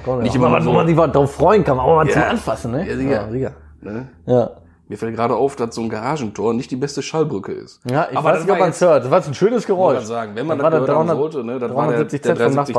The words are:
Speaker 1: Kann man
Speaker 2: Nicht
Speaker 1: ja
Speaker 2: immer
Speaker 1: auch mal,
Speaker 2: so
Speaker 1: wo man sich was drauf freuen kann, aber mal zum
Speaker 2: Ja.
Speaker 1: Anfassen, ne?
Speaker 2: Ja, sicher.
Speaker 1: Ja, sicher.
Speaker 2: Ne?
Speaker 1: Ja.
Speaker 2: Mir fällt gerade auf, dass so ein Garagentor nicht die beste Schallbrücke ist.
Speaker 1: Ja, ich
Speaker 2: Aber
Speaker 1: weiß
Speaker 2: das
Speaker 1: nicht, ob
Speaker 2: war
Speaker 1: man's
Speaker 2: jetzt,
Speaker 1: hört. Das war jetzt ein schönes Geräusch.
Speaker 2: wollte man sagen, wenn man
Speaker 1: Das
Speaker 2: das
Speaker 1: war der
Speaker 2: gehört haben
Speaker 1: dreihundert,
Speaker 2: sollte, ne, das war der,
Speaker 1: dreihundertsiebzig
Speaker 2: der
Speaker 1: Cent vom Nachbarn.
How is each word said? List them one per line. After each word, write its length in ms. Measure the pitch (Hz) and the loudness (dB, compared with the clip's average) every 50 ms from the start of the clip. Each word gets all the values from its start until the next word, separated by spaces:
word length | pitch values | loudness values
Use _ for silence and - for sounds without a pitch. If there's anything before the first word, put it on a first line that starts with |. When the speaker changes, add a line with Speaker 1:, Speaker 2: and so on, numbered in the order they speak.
| - | -6
Speaker 1:
Kann 100 | 127 127 | -4 -4
man 80 | 123 117 | -2 -2
Speaker 2:
Nicht 120 | 120 123 | -2 0
Speaker 1:
ja 40 | 127 | 2
Speaker 2:
immer 100 | 123 123 | 2 4
Speaker 1:
auch 40 | - | 4
mal, 100 | 160 - | 2 2
Speaker 2:
so 80 | - | 2
Speaker 1:
wo 40 | - | 2
man 120 | - - | 2 4
sich 100 | 165 165 | 4 4
was 140 | 156 165 143 127 | 4 4 4 4
drauf 200 | 143 143 135 - | 2 2 2 2
freuen 320 | - 139 175 214 208 160 | 2 4 4 6 4 4
kann, 140 | - 131 127 | 2 0 2
aber 160 | 123 143 165 | 2 4 4
mal 120 | 156 160 - | 4 4 4
zum 140 | - - - | 2 2 2
Speaker 2:
Ja. 60 | - | 2
Speaker 1:
Anfassen, 440 | 214 226 - - 113 - - 120 117 | 0 -2 -4 -4 -6 -6 -6 -6 -4
ne? 160 | 139 196 110 | -4 -4 -4
Speaker 2:
Ja, 80 | 120 | -4
sicher. 140 | 127 131 135 | -4 -2 -2
Speaker 1:
Ja, 200 | 135 107 104 110 | -2 -2 -2 -4
sicher. 220 | 113 131 131 - - - - - - - | -6 -4 -4 -6 -8 -10 -18 -20 -20 -16
Speaker 2:
Ne? 280 | - 98 104 117 131 135 - - - | -12 -10 -10 -10 -10 -12 -16 -10 -4
Speaker 1:
Ja. 240 | - 123 123 110 - - - - - _ _ _ - | 0 2 2 2 0 -4 -10 -20 -20 _ _ _ -14
Speaker 2:
Mir 100 | 98 104 | -10 -8
fällt 180 | 113 113 113 | -6 -6 -4
gerade 180 | 113 117 120 123 | -2 0 0 0
auf, 220 | 107 135 139 - | 2 0 0 -2
dass 180 | - 120 113 - | -4 -6 -6 -4
so 60 | 117 | -6
ein 80 | 113 110 | -6 -6
Garagentor 640 | 107 107 110 131 156 147 123 104 101 - 98 117 117 | -6 -6 -4 -4 -4 -4 -4 -6 -6 -4 -2 -2 -2
nicht 160 | 120 135 - | -2 -4 -6
die 60 | 139 | -6
beste 240 | 127 143 143 - 143 131 | -6 -6 -6 -6 -6 -8
Schallbrücke 500 | - - 160 156 151 127 95 - - 82 | -4 -2 -2 -2 -2 -2 -6 -8 -8 -10
ist. 280 | - - - - _ - 123 | -10 -12 -14 -18 _ -8 -4
Speaker 1:
Ja, 180 | 127 147 165 - | -2 -2 -2 -2
ich 60 | 127 | -2
Speaker 2:
Aber 120 | 143 151 160 | -2 0 2
Speaker 1:
weiß 60 | 180 185 | 2 2
Speaker 2:
das 60 | 160 | 2
Speaker 1:
nicht, 80 | 190 196 | 0 2
ob 60 | 175 | 2
Speaker 2:
war 80 | 190 | 2
Speaker 1:
man's 120 | 170 - - | 0 2 2
Speaker 2:
jetzt, 80 | 180 175 | 4 4
Speaker 1:
hört. 160 | 156 131 117 | 4 4 4
Das 60 | 127 | 4
war 80 | 151 185 | 2 2
jetzt 100 | - 151 | 2 0
ein 60 | 127 | -2
schönes 320 | - 175 220 254 226 - | 0 2 2 2 0 0
Geräusch. 200 | - 196 175 185 165 131 | 0 0 2 2 2 2
Speaker 2:
wollte 60 | 127 | 0
man 60 | 113 | -2
sagen, 260 | 107 117 117 113 104 101 | -4 -6 -6 -6 -6 -6
wenn 120 | 113 131 | -6 -4
man 120 | 160 156 139 | -2 0 0
Speaker 1:
Das 60 | 147 | 2
Speaker 2:
das 0 | |
Speaker 1:
war 60 | 160 | 2
der 100 | 160 151 | 2 2
Speaker 2:
gehört 180 | 131 - 143 151 | 2 2 2 2
haben 80 | 160 170 | 2 0
Speaker 1:
dreihundert, 240 | 160 131 147 156 160 | 0 0 -2 -2 -4
Speaker 2:
sollte, 140 | 139 117 | -6 -6
ne, 60 | 117 127 131 | -6 -6 -6
das 20 | 123 | -6
war 60 | 113 | -4
der, 160 | 123 127 120 | -2 -2 0
Speaker 1:
dreihundertsiebzig 360 | - 120 117 151 - 151 139 - | 0 0 0 0 -2 -4 -4 0
Speaker 2:
der 140 | - 170 | 0 0
Speaker 1:
Cent 120 | 117 117 127 | 2 2 2
vom 60 | 139 | 2
Nachbarn. 180 | 143 143 131 120 | 2 0 0 0